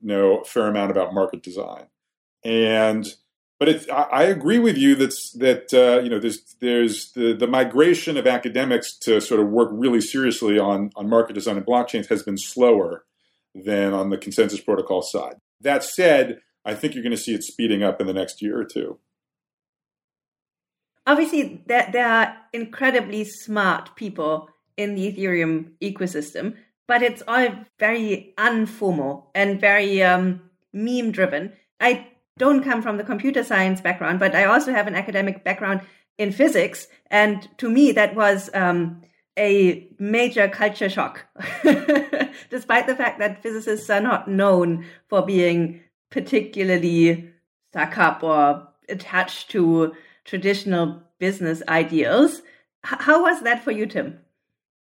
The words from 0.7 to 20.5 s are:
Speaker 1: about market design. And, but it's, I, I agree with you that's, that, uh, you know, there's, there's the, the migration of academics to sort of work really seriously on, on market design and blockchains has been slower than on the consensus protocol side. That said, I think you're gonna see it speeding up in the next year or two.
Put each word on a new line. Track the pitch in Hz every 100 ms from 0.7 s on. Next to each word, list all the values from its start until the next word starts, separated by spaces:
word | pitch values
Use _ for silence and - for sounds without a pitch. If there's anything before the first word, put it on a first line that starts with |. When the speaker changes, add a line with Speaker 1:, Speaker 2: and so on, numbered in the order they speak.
| 104 98
Speaker 1:
about | 95 90
market | 98 95 -
design. | 90 92 90 - - _ _ _ _ _
And, | 113 113 110 110 110 110 107 - _ _ _ -
but | 147
it's, | 156 -
I, | 135
I | 147 135
agree | 180 175 143 240
with | 233 139
you | 139 139
that's, | - - -
that, | 120 131 123 -
uh, | 127 123 123
you | 123
know, | 107
there's, | 113 104 - _
there's | 123 120 117 104 -
the, | 127 117
the | 107 120
migration | 131 120 123 165 165 165 143
of | 127
academics | 123 120 123 135 117 - -
to | - 107
sort | - 110
of | 104
work | 113 113
really | 107 127 117
seriously | 107 135 131 - 110 104
on, | 101 98 104
on | - 104
market | 113 113
design | 104 92 98
and |
blockchains | 107 123 120 113 -
has | 110
been | - 98
slower | - 127 123 104 82 85 _ _ _ _ _
than | 92 98 101 98
on | 98 98
the | 92
consensus | 101 107 104 101
protocol | - 95 - 92
side. | - 87 65 - _ _
That | 139 139
said, | - - 175 143 120 117 _ _ 104
I |
think | 107 147
you're | 127
gonna | 120 110
see | -
it | 107
speeding | - - 117 101
up | 101 -
in | 95
the |
next | 95 95 -
year | 104 120
or |
two. | 110 - 90 - _ _ _ _ _ _ _ _ _ _ _ _ _ _ _